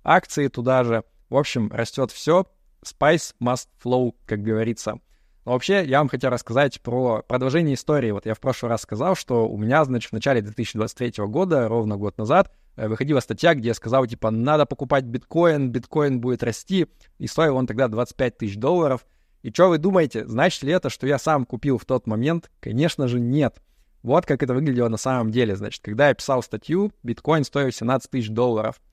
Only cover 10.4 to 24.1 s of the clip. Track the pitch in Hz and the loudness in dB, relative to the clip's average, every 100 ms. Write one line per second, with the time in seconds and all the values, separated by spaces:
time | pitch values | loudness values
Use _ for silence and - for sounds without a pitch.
10.4 | 104 107 110 110 110 - 123 - 104 131 | -2 -6 -6 -4 -6 -4 -6 -4 -4 -2
11.4 | 190 147 110 117 107 101 104 - 107 170 | 2 2 2 0 -2 -4 -6 -4 2 2
12.4 | - _ _ - 110 110 135 139 - 104 | 2 _ _ -8 -6 -4 0 0 -2 0
13.4 | 170 147 113 113 113 131 120 117 113 110 | 2 2 0 -4 0 0 0 -2 -2 0
14.4 | 127 151 143 135 131 139 123 117 - 160 | 2 2 2 -2 -2 -2 -2 -8 -4 2
15.4 | 170 147 131 120 - 156 143 127 123 120 | 4 4 0 -4 -4 0 0 0 -2 -2
16.4 | 117 - - 190 156 _ _ - - - | -4 -6 -2 -2 -2 _ _ -12 -6 0
17.4 | 160 131 123 110 127 107 123 - 123 - | 2 2 0 0 0 0 -4 -2 -4 -2
18.4 | 110 101 131 175 151 127 _ _ _ _ | -8 -2 0 2 2 0 _ _ _ _
19.4 | - 131 180 160 180 185 147 113 - 113 | -4 4 6 6 4 2 2 -2 -6 0
20.4 | 175 - 135 180 131 - 135 135 160 151 | 0 0 0 0 -2 -4 -2 0 2 0
21.4 | 120 123 143 120 - 127 - 110 139 170 | -2 -4 -2 -2 0 -2 -2 -2 0 -2
22.4 | - _ 113 113 165 - 127 123 120 143 | -4 _ -6 0 0 0 -2 0 0 2
23.4 | 131 - _ _ _ _ 113 | 0 -2 _ _ _ _ 0